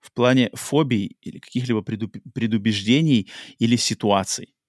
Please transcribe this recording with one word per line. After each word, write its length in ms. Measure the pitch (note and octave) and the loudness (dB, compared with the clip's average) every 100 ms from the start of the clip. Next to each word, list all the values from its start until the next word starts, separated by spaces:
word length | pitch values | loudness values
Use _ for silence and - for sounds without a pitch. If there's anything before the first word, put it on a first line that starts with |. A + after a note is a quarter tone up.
в 120 | - | -12
плане 380 | - B2 C3 A#2+ | 0 2 4 2
фобий 600 | - - C#3+ D3 A#2 G2 - | -4 -2 0 2 0 -2 -8
или 160 | F#2+ D2+ | -16 -16
каких-либо 420 | - B2 B2 A2 | -8 -8 -2 -2
предуб-, 400 | - G#2 G#2+ - - | -2 -8 -8 -12 -14
предубеждений 960 | - A2+ A2 G#2+ G2+ G2 C3+ D#3+ B2 F#2+ - - - | -6 -2 0 0 -2 2 2 4 2 0 -14 -20 -2
или 160 | A#2 A#2+ | 0 2
ситуаций. 760 | - A2 G#2+ G2 F#2+ - - _ | 0 -2 2 2 0 -8 -10 _